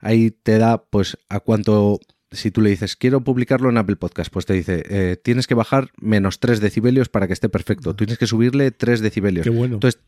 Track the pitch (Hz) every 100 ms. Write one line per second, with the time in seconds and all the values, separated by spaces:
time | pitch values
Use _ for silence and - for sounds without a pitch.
0 | 107 113 113 - - 110 117 113 _ 104
1 | 95 - - 101 - 110 104 107 104 104
2 | _ _ _ - 110 110 107 98 101 -
3 | 127 135 123 127 120 131 131 117 101 98
4 | 90 - 85 95 - 95 82 87 - 98
5 | 92 90 - 120 127 120 107 135 131 -
6 | 110 104 98 - - 113 104 110 120 131
7 | 120 104 95 92 110 104 - 101 82 101
8 | 107 117 113 110 123 139 135 - 117 120
9 | 107 107 98 87 95 117 123 110 127 -